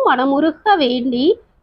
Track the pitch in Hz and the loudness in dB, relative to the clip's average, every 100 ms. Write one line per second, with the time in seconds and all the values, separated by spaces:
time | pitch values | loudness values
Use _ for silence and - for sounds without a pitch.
0 | 480 254 269 277 311 311 427 381 247 247 | 2 0 0 0 -2 -2 0 0 0 -2
1 | 254 240 302 - _ _ | -4 -2 0 -2 _ _